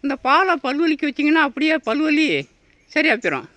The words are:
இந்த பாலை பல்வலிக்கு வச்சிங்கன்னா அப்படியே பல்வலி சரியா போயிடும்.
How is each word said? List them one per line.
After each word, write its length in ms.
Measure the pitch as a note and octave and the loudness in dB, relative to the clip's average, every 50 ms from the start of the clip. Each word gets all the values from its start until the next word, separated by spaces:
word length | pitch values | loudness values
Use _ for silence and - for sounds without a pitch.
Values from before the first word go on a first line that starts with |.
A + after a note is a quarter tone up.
இந்த 140 | - C#4 C#4 | -4 -6 -6
பாலை 380 | C4+ _ C4 C#4 D#4+ F#4+ F#4 F4 C#4+ - | -4 _ 2 2 4 4 2 0 -2 -2
பல்வலிக்கு 460 | C4 C4 D4 E4+ E4 D#4 C#4 - D4 | -4 -2 0 0 0 0 0 -2 -6
வச்சிங்கன்னா 340 | C4+ - D4 D4 D#4 D#4+ D#4 | -4 -2 0 2 2 2 2
அப்படியே 340 | C#4 A3+ - D4+ D#4 D#4 | 0 -2 -2 -2 0 0
பல்வலி 520 | D#4 - - A3+ C#4+ D#4 D#4 D4 D4 D#4 C#4+ E3 C#3 C#3 - _ _ _ _ _ _ _ _ - | 0 -2 -2 -2 -2 0 0 2 2 2 0 0 -4 -4 -8 _ _ _ _ _ _ _ _ -2
சரியா 220 | D4+ D#4+ - - | 0 0 2 0
போயிடும். 340 | - - F3+ D3 C3 A2+ - _ | 0 -2 -4 -4 -4 -8 -12 _